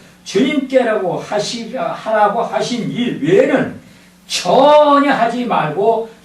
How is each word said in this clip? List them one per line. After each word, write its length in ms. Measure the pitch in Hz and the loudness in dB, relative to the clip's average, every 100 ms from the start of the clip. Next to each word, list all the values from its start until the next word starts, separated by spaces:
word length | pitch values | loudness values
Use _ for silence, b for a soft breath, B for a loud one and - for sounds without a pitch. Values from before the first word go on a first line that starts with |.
| B B - | B B -6
주님께라고 920 | 190 294 302 254 262 226 214 185 147 | -2 0 -2 0 0 0 -2 -2 -6
하시-, 580 | - 208 - 233 226 - | -6 -6 -6 -8 -10 -8
하라고 680 | 170 - 160 160 - - | -6 -6 -4 0 2 0
하신 480 | - - - 233 147 | -4 -4 -4 -4 -4
일 320 | 214 247 - | -4 -4 -2
외에는 560 | 151 196 285 269 - - B B B B - | 2 4 4 2 -2 -8 B B B B -10
전혀 840 | - 180 226 277 302 302 277 226 | -6 0 4 6 6 6 4 2
하지 320 | 180 233 247 226 | 0 0 -2 -2
말고 640 | 165 151 151 214 226 B B | -2 -2 0 0 0 B B